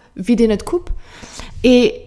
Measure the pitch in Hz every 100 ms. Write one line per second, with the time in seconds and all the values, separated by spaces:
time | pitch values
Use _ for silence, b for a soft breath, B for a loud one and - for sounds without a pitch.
0 | _ - 185 220 226 202 - 349 - -
1 | B B B B B B 240 247 233 -